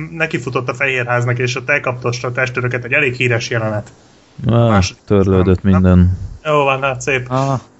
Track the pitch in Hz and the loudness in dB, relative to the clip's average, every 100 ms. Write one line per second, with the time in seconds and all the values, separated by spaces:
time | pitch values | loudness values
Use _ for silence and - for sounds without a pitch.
0 | 160 165 160 160 131 131 123 127 139 127 | -10 -6 -4 -4 -4 -4 -4 -4 -4 -2
1 | 123 123 123 123 123 131 127 143 - 123 | -2 0 0 -2 -2 -4 -2 -2 -2 -4
2 | 127 120 127 127 127 127 123 123 120 143 | -6 -4 -6 -4 -4 -2 -2 -4 -2 0
3 | 139 123 123 117 - 117 110 107 - - | 0 0 0 0 -2 -4 -2 -4 -8 -18
4 | _ _ _ - 123 117 117 101 90 - | _ _ _ -6 0 2 4 2 0 -4
5 | - 101 95 92 92 90 101 92 92 90 | 0 2 4 4 4 2 2 4 6 6
6 | 90 92 - - 156 147 139 135 139 123 | 6 2 -6 -8 -2 0 2 0 -2 -2
7 | 143 131 123 131 135 131 - | -2 -2 -2 -2 0 -2 -6